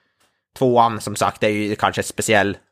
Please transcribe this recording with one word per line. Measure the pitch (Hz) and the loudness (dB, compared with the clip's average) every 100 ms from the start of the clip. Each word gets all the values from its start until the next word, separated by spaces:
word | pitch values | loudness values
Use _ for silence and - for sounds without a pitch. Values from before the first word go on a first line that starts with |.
| _ _ _ _ _ - | _ _ _ _ _ -2
Tvåan, | 131 120 117 107 | 2 4 2 0
som | - 101 | -8 -4
sagt, | 98 - | -4 0
är | 107 | -2
ju | 104 104 104 | 0 -4 -2
kanske | 98 101 | -2 -2
speciell | 98 - 107 107 98 92 _ | -6 -4 0 2 2 -2 _